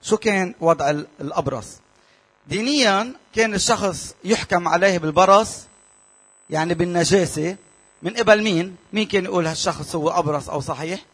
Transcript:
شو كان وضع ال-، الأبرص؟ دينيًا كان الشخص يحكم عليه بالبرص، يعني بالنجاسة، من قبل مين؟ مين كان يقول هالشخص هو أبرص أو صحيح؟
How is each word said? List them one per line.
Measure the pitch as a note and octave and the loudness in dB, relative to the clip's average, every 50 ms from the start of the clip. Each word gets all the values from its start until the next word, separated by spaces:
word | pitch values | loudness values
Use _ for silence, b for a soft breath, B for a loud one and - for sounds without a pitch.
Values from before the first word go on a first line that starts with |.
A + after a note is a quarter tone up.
شو | _ - G#3+ G#3+ | _ -2 -2 0
كان | - A3+ G#3 G3 F#3 F3+ - _ | 0 0 0 0 0 -2 -6 _
وضع | E3+ E3 E3 D3+ D3+ C#3 | 2 2 2 2 2 0
ال-، | D3+ D3 D3+ - _ _ | 0 0 -4 -8 _ _
الأبرص؟ | D#3 C#3 D#3+ F#3 D#3 B2+ C3 A#2+ G#2 - - - _ _ b b b b b b b b b _ _ - | -10 -6 -4 -2 -2 -2 -4 -6 -10 -12 -18 -20 _ _ b b b b b b b b b _ _ -6
دينيًا | C3 F#3+ A3 B3+ D4 D4 C4 A3 G3 G3 A3 B3 C4 - _ _ _ | -4 -4 -2 0 2 2 4 4 2 2 0 -4 -8 -16 _ _ _
كان | A3 A3+ A3+ G#3+ | 0 0 0 0
الشخص | F#3+ - - A#3 G#3 G3 G3 E3+ C#3+ - - - _ - | -2 0 0 0 0 0 -4 -4 -4 -10 -14 -16 _ -2
يحكم | F3+ A3 A3 - - G3 F3 F3 E3 | -2 -2 -2 0 -2 -2 0 0 2
عليه | D3+ F3 F#3 G3 F#3 F3 | 2 4 4 4 2 2
بالبرص، | D#3+ D#3 D3 D#3+ F#3 F#3+ G3 G3+ A3 - - - - - _ _ _ _ _ _ _ _ _ _ _ _ _ _ _ _ | -2 0 4 4 6 8 8 6 6 2 -6 -14 -16 -20 _ _ _ _ _ _ _ _ _ _ _ _ _ _ _ _
يعني | D3+ D#3 D#3 E3+ F3 | -4 -2 -2 -2 0
بالنجاسة، | D#3+ F3+ F3 F3 F3 E3+ D3 E3 G3 F3+ D#3+ - D#3 D3+ E3+ F#3+ G3 _ _ _ _ _ _ _ _ | 0 -2 -2 0 0 0 4 4 2 2 2 -2 -4 -4 -4 -6 -8 _ _ _ _ _ _ _ _
من | - E3+ A3+ | -8 -8 -2
قبل | A#3 A#3 G3+ G#3+ G#3 G#3+ | -2 4 4 4 4 4
مين؟ | A3 F#3+ E3 E3+ F#3+ F#3 E3+ _ _ - | 2 0 0 0 -2 -8 -18 _ _ -4
مين | G#3 A3 - | -4 -4 0
كان | - G3 F3+ | 0 -2 -2
يقول | F#3+ G3 F3+ E3 D#3+ | 0 -2 -2 -2 -2
هالشخص | D#3+ D#3 - F#3+ D#3+ - D3 - - | -2 -2 -4 -4 -4 -4 -8 -8 -6
هو | E3+ D3 D#3+ | -2 -2 0
أبرص | E3+ F3 E3+ D3+ D3+ D3 B2 - | 0 0 0 0 -2 -4 -6 -6
أو | - D3 | -6 -6
صحيح؟ | C3+ - D#3 B2 D#3 D#3+ F3+ G3+ - _ | -6 -6 -8 -6 -6 -8 -8 -8 -10 _